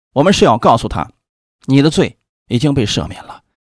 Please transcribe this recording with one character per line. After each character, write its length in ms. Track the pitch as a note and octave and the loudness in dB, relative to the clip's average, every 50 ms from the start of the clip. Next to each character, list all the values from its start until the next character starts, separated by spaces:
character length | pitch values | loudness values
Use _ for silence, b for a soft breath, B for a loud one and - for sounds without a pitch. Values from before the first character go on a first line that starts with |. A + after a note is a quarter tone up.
| _ _ _ | _ _ _
我 100 | B2+ D#3 | 0 2
们 100 | F#3+ G3+ | 2 2
是 120 | - G#3 | 2 2
要 120 | D3 A2+ A#2 | 2 2 2
告 180 | - F#3+ A#2 | 2 2 2
诉 100 | A#2 - | 2 0
他， 240 | G#2+ - - - - _ _ _ _ _ _ _ _ _ _ _ | -4 -8 -8 -10 -10 _ _ _ _ _ _ _ _ _ _ _
你 160 | - C3+ C#3 C#3 | 0 2 2 2
的 80 | D#3+ | 2
罪 280 | D3 F#3+ D#3 - - _ _ _ _ _ _ _ | 2 0 -2 -2 -4 _ _ _ _ _ _ _
已 100 | A#2 A#2+ | -4 -2
经 140 | C#3+ D3 C#3+ | 0 0 0
被 140 | C3+ A2 | 0 -2
赦 220 | G2 - - D2+ E2 | -2 -4 -6 -6 -8
免 120 | F#2 - - | -12 -16 -18
了， 180 | - - - _ _ _ _ _ | -20 -20 -20 _ _ _ _ _